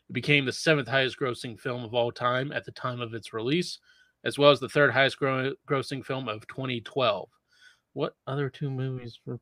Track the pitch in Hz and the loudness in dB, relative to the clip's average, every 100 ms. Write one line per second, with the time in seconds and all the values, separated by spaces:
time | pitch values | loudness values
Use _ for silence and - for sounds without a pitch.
0 | - 123 131 147 127 - 165 151 120 135 | -10 -4 4 4 4 0 4 4 4 2
1 | 131 - 135 135 127 107 135 123 113 123 | 2 0 -4 -4 -10 -10 -8 -6 -2 0
2 | 120 - 123 127 143 127 - - 131 123 | 0 0 0 0 -2 -6 -8 -8 -6 -6
3 | 117 113 - 110 117 170 170 - _ _ | -6 -8 -8 -4 0 0 -2 -8 _ _
4 | _ _ 120 127 143 135 127 147 139 123 | _ _ -4 6 8 8 4 4 4 4
5 | 135 - 135 131 131 - - 139 - 135 | 2 2 -2 0 -2 -4 -4 -4 -4 -8
6 | - 135 123 107 - - 131 120 - 139 | -6 -6 -6 -8 -10 -6 -4 -4 -4 0
7 | 120 95 - _ _ _ - _ _ 135 | 2 2 -4 _ _ _ -20 _ _ -6
8 | 160 - - 139 139 - 143 131 131 127 | -6 -6 -8 -4 -4 -4 -6 -4 -6 -6
9 | 120 - 135 123 | -10 -14 -12 -12